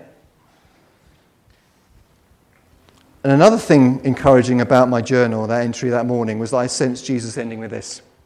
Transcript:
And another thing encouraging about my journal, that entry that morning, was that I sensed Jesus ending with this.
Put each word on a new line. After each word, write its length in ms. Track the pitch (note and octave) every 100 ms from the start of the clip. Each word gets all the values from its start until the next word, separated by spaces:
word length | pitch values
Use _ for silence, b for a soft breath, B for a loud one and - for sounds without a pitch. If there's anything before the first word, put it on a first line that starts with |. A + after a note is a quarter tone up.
| - _ _ _ _ _ _ _ _ _ _ _ _ _ _ _ _ _ _ _ _ _ _ _ _ _ _ _ _ _ _ _
And 100 | C#3
another 260 | C#3 F#3+ A3+
thing 460 | - D3+ B2+ C3
encouraging 560 | C#3 B2 C#3 C3 A#2+ B2
about 280 | A2 B2+ B2
my 120 | A#2+
journal, 460 | A2+ B2+ A#2+ A2 A2
that 160 | A#2
entry 280 | A#2+ A#2 B2+
that 160 | A#2+ A#2+
morning, 340 | B2 A2+ A2
was 100 | A2+
that 60 | C3
I 100 | B2
sensed 400 | - C3 B2 -
Jesus 320 | B2 A2+ A#2
ending 220 | A#2 A2+
with 100 | A2
this. 320 | G#2+ - - _ _